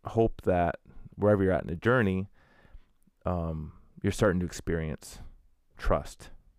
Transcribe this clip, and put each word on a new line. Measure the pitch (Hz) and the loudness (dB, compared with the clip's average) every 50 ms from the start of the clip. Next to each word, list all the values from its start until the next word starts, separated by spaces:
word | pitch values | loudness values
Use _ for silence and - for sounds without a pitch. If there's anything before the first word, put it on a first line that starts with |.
| _ | _
hope | - - 113 113 113 - - - | -2 2 2 2 2 2 -2 0
that | 104 92 87 87 85 - - _ - - - - - - | 0 2 2 2 0 0 -4 _ -20 -20 -20 -20 -18 -6
wherever | - 98 104 104 98 98 | 2 4 4 6 6 4
you're | 92 90 | 2 2
at | 76 | 0
in | - | -2
the | - 82 | -4 -8
journey, | 85 - 110 123 131 113 95 92 95 95 - - - _ _ _ - _ - - - - _ _ _ _ _ _ _ _ | -2 0 2 4 4 4 2 0 -2 -4 -8 -12 -20 _ _ _ -20 _ -20 -20 -20 -20 _ _ _ _ _ _ _ _
um, | 92 90 87 82 82 80 80 76 76 - - - - _ - | -4 -2 -2 -2 -4 -4 -6 -8 -10 -14 -18 -20 -20 _ -4
you're | - 104 | -2 -2
starting | 98 - 113 101 87 92 | 0 2 2 4 4 2
to | 90 | 0
experience | 85 - - - - 82 82 80 78 73 - - - - - - - - - _ _ _ _ _ _ _ | -2 -6 -8 -4 -4 -2 -2 -2 -4 -8 -8 -12 -18 -18 -16 -18 -18 -20 -20 _ _ _ _ _ _ _
trust | - - - 90 76 73 - - - - - - - _ - _ | -4 0 2 2 2 0 -6 -16 -18 -20 -20 -20 -20 _ -20 _